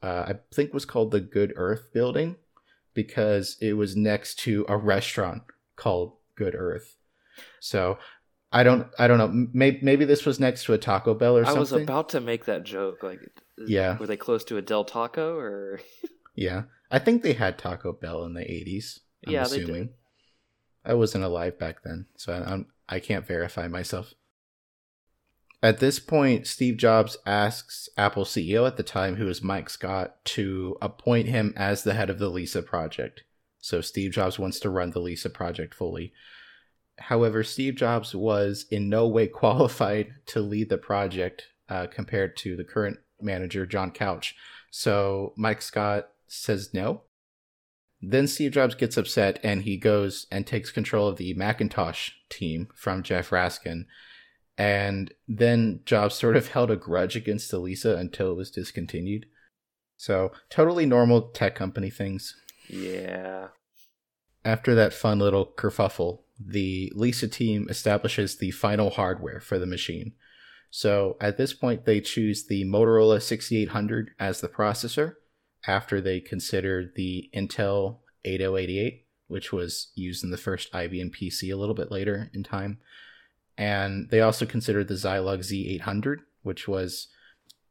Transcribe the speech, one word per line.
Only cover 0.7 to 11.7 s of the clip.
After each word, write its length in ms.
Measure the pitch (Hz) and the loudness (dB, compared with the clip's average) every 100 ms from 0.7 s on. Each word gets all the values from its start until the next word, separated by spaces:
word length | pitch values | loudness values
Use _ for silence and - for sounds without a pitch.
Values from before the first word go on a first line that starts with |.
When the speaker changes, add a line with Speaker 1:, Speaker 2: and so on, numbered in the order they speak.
Speaker 1:
was 140 | 139 - | -2 -4
called 240 | 120 110 | 0 2
the 100 | 104 | 0
Good 320 | 92 104 101 | 0 0 0
Earth 360 | - 90 113 - | 0 -2 -2 -2
building 440 | 117 123 143 165 180 _ _ _ _ _ | 0 0 0 -2 -6 _ _ _ _ _
because 640 | - 104 120 107 101 95 - | -6 -4 0 2 2 0 -4
it 140 | 110 | 0
was 200 | 104 101 | 0 0
next 440 | 101 107 104 - - | 2 2 2 -2 -6
to 240 | 117 104 104 | 0 0 2
a 100 | 104 | 0
restaurant 640 | 104 98 - - 90 98 - - _ - | 2 2 0 -2 -4 -6 -14 -20 _ -4
called 380 | 110 90 87 - _ | 0 0 0 -6 _
Good 200 | - 95 | -6 -4
Earth. 420 | - 90 87 - _ _ _ _ - - - | -2 -4 -6 -10 _ _ _ _ -20 -20 -16
So 380 | - 101 90 98 - - _ _ _ | -4 0 0 -2 -8 -20 _ _ _
I 120 | 120 | 6
don't, 240 | 123 123 - - | 8 6 2 4
I 100 | 120 | 6
don't 100 | 117 | 8
know. 80 | 107 | 6
M-, 240 | 113 120 | 2 2
may-, 260 | 123 135 135 | 4 4 6
maybe 240 | 135 139 143 | 6 6 6
this 180 | 143 | 4
was 160 | 147 127 | 4 2
next 240 | 127 127 | 2 0
to 80 | - | 2
a 60 | 110 | 2
Taco 340 | - 98 113 | 2 2 2
Bell 240 | 110 120 123 | 4 6 6
or 80 | |
Speaker 2:
I 80 | 117 | 6
was 160 | 147 | 4
Speaker 1:
something. 160 | 139 | 2